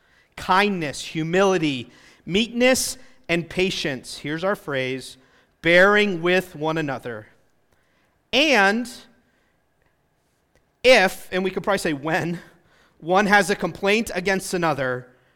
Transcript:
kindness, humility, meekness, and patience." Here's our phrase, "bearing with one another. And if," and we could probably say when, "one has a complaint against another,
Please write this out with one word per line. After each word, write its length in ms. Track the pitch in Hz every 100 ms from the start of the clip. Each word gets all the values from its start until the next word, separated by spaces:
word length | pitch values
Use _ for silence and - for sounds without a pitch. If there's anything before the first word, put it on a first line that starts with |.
| _ _ _ -
kindness, 680 | - 185 208 190 151 123
humility, 880 | - 160 160 180 196 185 156 131 113 - - _
meekness, 720 | - 185 226 240 254 262 - - - - -
and 220 | 170 165
patience." 680 | - 185 - 160 127 - -
Here's 260 | 143 160
our 120 | 185 202
phrase, 640 | - 139 131 131 120 - _ _ _ _
"bearing 600 | 165 175 196 208 208 175
with 340 | 175 185 180 151
one 220 | 156 160
another. 500 | 151 123 127 107 110 _ _ _ _ _ _ _ _ _ _
And 580 | 233 311 240 196 220 240 - - _ _ _ _ _ _ _ _ _ _ _ _ _ _ _ _ _
if," 460 | 240 254 185 - -
and 100 | 185
we 80 | 190
could 120 | 190
probably 160 | 180 196
say 160 | 180
when, 460 | 143 147 170 156 175 - _ _ _ _ _
"one 260 | 156 185 208
has 220 | 208 196
a 80 | 202
complaint 540 | 180 - 196 214 226
against 380 | 180 185 190 -
another, 560 | 185 170 139 131 127 123 _ _